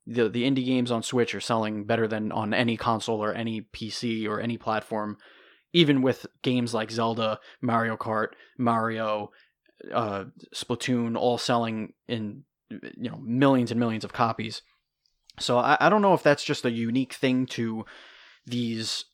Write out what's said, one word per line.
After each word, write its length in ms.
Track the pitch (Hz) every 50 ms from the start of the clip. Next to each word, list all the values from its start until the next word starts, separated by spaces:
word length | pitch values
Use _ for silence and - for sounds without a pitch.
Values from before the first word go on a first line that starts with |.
| - 117
the, 180 | 117 123 113
the 160 | 104 117 120 120
indie 220 | 135 139 131 123
games 260 | 127 127 127 120 120
on 120 | 120 113 110
Switch 320 | - 127 120 117 - -
are 60 | 98
selling 440 | - - 117 113 107 107 107 104 101
better 220 | 107 113 113 113
than 240 | 107 110 107 107 107
on 220 | - 107 107 104 107
any 220 | - 120 117 117
console 480 | - - 120 113 107 - - 113 107 104
or 100 | 107 92
any 280 | 113 113 113 110 107
P 280 | - _ - - 113 104
C 380 | - - 127 117 113 110 107
or 140 | 104 107 101
any 160 | 107 120 117
platform, 600 | 110 - 113 110 107 - - 113 107 107 104 104 - - - - - - - _ _ _ _
even 300 | - 170 165 143 143 131
with 240 | 127 131 117 - - - _ _
games 320 | - 131 123 123 120 110 117
like 180 | 110 110 104
Zelda, 480 | 110 117 117 117 113 113 113 110 107 - - - - _
Mario 340 | - 120 117 113 113 113 110
Kart, 340 | - - 113 110 107 110 - - - - - _
Mario, 760 | - 123 117 117 113 113 113 113 110 113 107 107 107 104 - _ _ _ _ _ _ _ _ _ - - - -
uh, 320 | 117 113 104 101 98 92 87 - - - - -
Splatoon, 640 | - - - 120 - - 135 127 120 120 117 117
all 220 | 110 - 123 120
selling 560 | 117 - - 123 117 117 113 110 110 107 - - _ _
in, 360 | - 120 110 107 104 101 139 - _ _ _ _ -
you 400 | 110 - - - - - 120 117
know, 100 | - - 98
millions 480 | 110 120 131 143 139 135 127 120 113
and 80 | 117 117
millions 240 | 120 113 110 107 104
of 80 | 98
copies. 500 | - - 120 113 107 - 110 110 - - - _ _ _ _ _ _ _ _ _ _ _ _ - - -
So 180 | - - 120
I, 200 | 123 117 131 147 -
I 100 | 143 170
don't 120 | 208 214
know 140 | 202 196 175
if 80 | 143 -
that's 200 | 147 143 - -
just 220 | - 143 - -
a 60 | 123
unique 420 | 117 117 117 113 120 135 131 - -
thing 320 | - - 131 127 127 127
to 380 | - - 123 117 113 110 110 104 - - - - - - - - - - _ -
these 600 | 123 120 120 120 113 113 110 110 110 - - - _